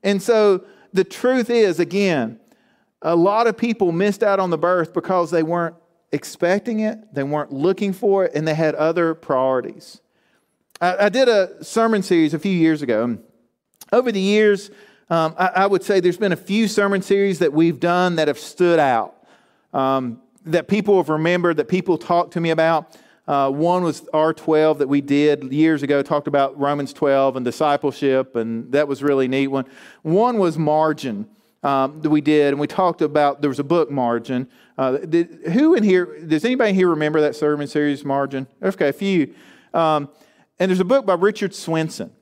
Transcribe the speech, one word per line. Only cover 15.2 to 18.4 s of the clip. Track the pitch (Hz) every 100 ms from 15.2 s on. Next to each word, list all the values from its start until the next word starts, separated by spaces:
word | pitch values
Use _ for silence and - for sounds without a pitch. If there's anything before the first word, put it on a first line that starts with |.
| 160 160
I, | 185
I | 180 196
would | 196
say | 185 196
there's | 180 180
been | 208
a | 160
few | - 202 226
sermon | 220 202 196
series | 185 196 196 175
that | 170
we've | 151 170 139
done | 170 180 180 165
that | 151
have |
stood | 143